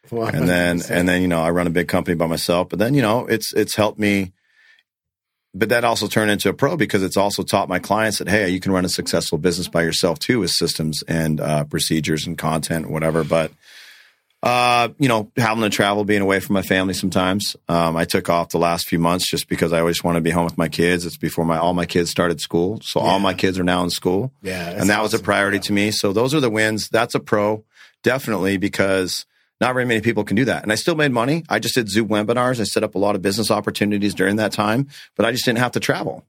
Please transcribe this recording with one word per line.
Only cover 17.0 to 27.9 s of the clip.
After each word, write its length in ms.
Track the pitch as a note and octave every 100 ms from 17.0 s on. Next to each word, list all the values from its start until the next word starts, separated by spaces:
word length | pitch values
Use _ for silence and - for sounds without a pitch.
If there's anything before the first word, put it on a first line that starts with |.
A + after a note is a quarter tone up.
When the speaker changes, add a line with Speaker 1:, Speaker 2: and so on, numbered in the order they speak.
| F#2+ F#2 F#2 G2 - - -
Speaker 2:
Um, 280 | E2+ E2+ E2
I 80 |
took 240 | E2+ F#2+ -
off 200 | E2+ E2
the 80 | F2
last 280 | E2+ E2+ -
few 100 | E2+
months 280 | E2 F2+ -
just 200 | E2+ -
because 240 | F2+ E2+
I 80 | E2
always 220 | E2+ E2
wanted 160 | F2 E2+
to 20 |
be 80 | E2
home 140 | E2+
with 120 | E2+ D#2
my 120 | D#2+
kids. 360 | - E2+ F2+
It's 140 | E2+ -
before 260 | D#2+ -
my, 140 | E2 D#2+
all 160 | F2
my 100 | F2+ E2+
kids 240 | F2+ E2+
started 300 | - F2 D2+
school. 400 | - E2+ F2+ A2
So 180 | - -
all 160 | D2 G2
Speaker 1:
Yeah. 40 |
Speaker 2:
my 120 | G2
kids 240 | F#2 F#2+ F#2
are 60 |
now 180 | F2+ F2+
in 60 | F2+
school. 420 | - F#2 F#2 C3 _
Speaker 1:
Yeah, 220 | F#2+ F#2 E2+
that's 140 | F#2
Speaker 2:
And 100 | G2
that 120 | G#2
was 100 | G#2+
a 40 | A2
Speaker 1:
awesome. 80 |
Speaker 2:
priority 320 | G#2 G2+ G2+ G2+
Speaker 1:
Yeah. 40 |
Speaker 2:
to 100 | -
me. 180 | G2+ G#2
So 220 | G#2 G#2
those 200 | G2 B2+
are 80 | D#3
the 80 | B2+
wins. 380 | A2 A2 G#2+ -
That's 260 | A2+ A#2 -
a 40 |
pro, 440 | - G#2+ G#2 G#2+ _ _ -